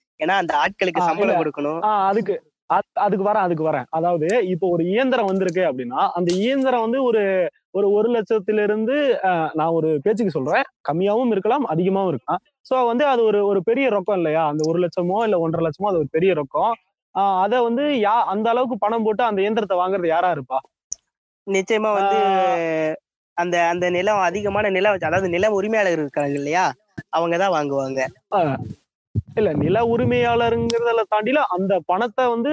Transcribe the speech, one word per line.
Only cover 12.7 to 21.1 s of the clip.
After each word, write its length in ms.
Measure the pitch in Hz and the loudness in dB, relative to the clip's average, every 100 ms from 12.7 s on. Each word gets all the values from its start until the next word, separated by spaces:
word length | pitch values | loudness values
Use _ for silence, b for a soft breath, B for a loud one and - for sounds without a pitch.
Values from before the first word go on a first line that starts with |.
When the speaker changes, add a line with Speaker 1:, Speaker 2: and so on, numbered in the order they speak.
| 254 240 | 0 0
Speaker 2:
வந்து 200 | 240 294 | 2 2
அது 180 | 247 | 2
ஒரு, 220 | 220 208 202 | 2 2 2
ஒரு 180 | 196 | 0
பெரிய 260 | 175 254 262 | 0 0 2
ரொக்கம் 260 | 202 185 190 | 0 0 -2
இல்லையா? 320 | 165 156 156 | 0 0 0
அந்த 160 | 151 156 | 0 0
ஒரு 120 | 170 | 0
லட்சமோ 440 | 175 185 175 202 | -2 -2 -2 0
இல்ல 160 | 226 185 | 0 0
ஒன்றரை 300 | 165 165 165 | 0 -2 -2
லட்சமோ, 180 | 147 202 | -2 -2
அது 100 | 180 | 0
ஒரு 100 | 143 | -2
பெரிய 220 | 160 190 | 0 2
ரொக்கம். 380 | 165 139 147 208 226 _ _ _ 185 | 0 -2 -2 -2 -2 _ _ _ -2
ஆ, 260 | 196 185 | 0 2
அத 200 | 202 247 | 2 0
வந்து 200 | 233 233 | 0 0
யா-, 440 | 294 269 202 226 185 | 0 0 2 2 0
அந்த 240 | 202 226 | 0 0
அளவுக்கு 280 | 240 240 240 | 0 0 -2
பணம் 260 | 208 233 | -2 0
போட்டு 200 | 220 208 | 0 0
அந்த 180 | 240 202 | 0 0
இயந்திரத்தை 360 | 196 226 196 180 | 0 0 0 0
வாங்குறது 300 | 185 196 170 | 0 0 0
யாரா 240 | 160 180 | 2 0
இருப்பா? 280 | 156 127 131 - _ _ - _ | -2 -4 -6 -8 _ _ -14 _